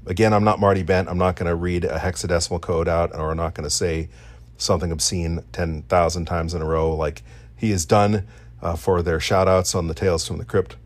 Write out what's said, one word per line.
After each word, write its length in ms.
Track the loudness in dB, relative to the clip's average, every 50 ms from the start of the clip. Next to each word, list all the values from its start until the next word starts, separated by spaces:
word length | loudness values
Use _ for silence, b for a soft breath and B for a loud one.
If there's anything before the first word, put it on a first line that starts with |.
| -6
again, 260 | -6 0 2 4 4
I'm 100 | 6 4
not 160 | 4 4 4 4
Marty 240 | 4 4 4 4
Bent. 260 | 2 2 2 2 2 0
I'm 100 | 0 0
not 180 | 0 0 0
gonna 180 | 0 -2 -2 -2
read 300 | -2 -2 -2 -2 -2 -2
a 160 | -2 -4 -2
hexadecimal 600 | -4 -4 -4 -4 -2 0 0 0 0 -2 -4 -6
code 280 | -4 -2 -2 0 0 0
out, 260 | 0 0 0 -2 -4
or 160 | -4 -4 -4
I'm 60 | -2
not 180 | -2 -4 -4 -6
gonna 160 | -6 -6 -4
say 380 | -4 -2 -2 -2 -2 -4 -6 -8 B B B B B B B B -12 -8
something 340 | -2 0 0 0 0 -4
obscene 500 | -4 -2 -2 -2 -2 -2 -2 -2 -4 -4 -6 -8
ten 320 | -6 -4 -4 -4 -4 -6 -4
thousand 420 | 0 2 2 2 2 0 -4 -4
times 280 | -4 -2 -4 -4 -4 -4
in 80 | -4
a 20 | -4
row 300 | -2 0 0 0 0 0
like 280 | -2 -4 -4 -6 -8 B B B B B B B
he 160 | -4 -2 -2
has 120 | 0 -2 2
done, 420 | 4 4 6 6 4 2 0 -2 B B B B B B B
uh, 160 | -6 -6 -6
for 260 | -2 0 2 2 2
their 160 | 2 0 -2 -2
shout 300 | 0 0 2 4 4 6
outs 260 | 4 4 2 2 -2
on 140 | -2 -2 -4
the 60 | -4
Tales 300 | -2 0 0 0 0 -2
from 120 | -4 -6 -8
the 60 | -8
Crypt 320 | -2 0 0 0 -2 -8 -20 -20